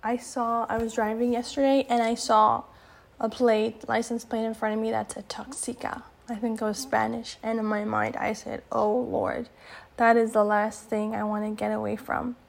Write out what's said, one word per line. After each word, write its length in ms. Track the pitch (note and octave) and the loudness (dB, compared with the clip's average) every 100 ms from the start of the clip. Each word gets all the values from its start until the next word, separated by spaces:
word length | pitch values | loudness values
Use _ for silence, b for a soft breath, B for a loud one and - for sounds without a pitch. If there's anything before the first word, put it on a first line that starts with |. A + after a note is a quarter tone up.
I 140 | A3 A#3+ | -2 -4
saw, 500 | - - A#3 A#3 A3+ | -4 -4 0 0 0
I 80 | A3+ | -2
was 160 | A3+ | -2
driving 400 | A3 G#3+ A3+ A#3+ | 0 0 2 0
yesterday 540 | A#3+ A#3+ - C#4 C#4 C4 | 0 -2 2 4 4 4
and 140 | A#3+ | 2
I 100 | A3+ | 2
saw 520 | A#3 - A3 G#3+ A2+ - B B B B _ | 0 4 6 6 4 -2 B B B B _
a 80 | A3+ | -4
plate, 640 | - B3 A3 A3 A3 - | 2 4 4 2 -4 -4
license 340 | G#3+ A#3 A#3 | -2 -2 -6
plate 220 | - A3+ A3+ | -4 -4 -2
in 80 | |
front 220 | A3 A3 G#3+ | -2 -2 -2
of 40 | |
me 120 | A3 | -2
that 200 | A3+ G#3+ | -2 -4
said 160 | - G#3 | -10 -12
Toxica. 760 | - - C4+ - - - - - _ - | -12 -12 -8 -8 -6 -8 -8 -12 _ -10
I 60 | A3+ | -4
think 260 | A#3 A3 | -4 -2
it 20 | |
was 140 | G#3+ G3+ | -2 -4
Spanish. 600 | - A3 A3 A#3 A3+ - | -2 0 0 -2 -8 -10
And 160 | A3+ A3+ | -4 -2
in 80 | A3 | -2
my 180 | G#3+ | -2
mind, 320 | G#3 G#3+ - - | 0 0 0 -2
I 160 | - | -4
said, 280 | G#3+ - - - | -4 -6 -10 -4
"Oh 240 | - G#3+ A#3 | 0 2 2
Lord, 540 | B3 - - - A#3+ B B B B - | 0 -2 -2 -4 -8 B B B B 2
that 200 | A#3 A#3 | 6 6
is 160 | A3+ | 4
the 100 | A3 | 4
last 400 | G#3 G#3 G#3+ - | 4 4 0 -4
thing 320 | - G#3+ G#3+ A3 | -4 -2 -2 -2
I 80 | |
wanna 260 | G#3+ G#3+ G#3+ | -2 -2 -4
get 220 | G#3+ G#3+ | -4 -2
away 240 | G#3+ G#3+ G#3+ | -2 -2 -4
from." 400 | - - B3+ A#3+ | -4 -4 -4 -8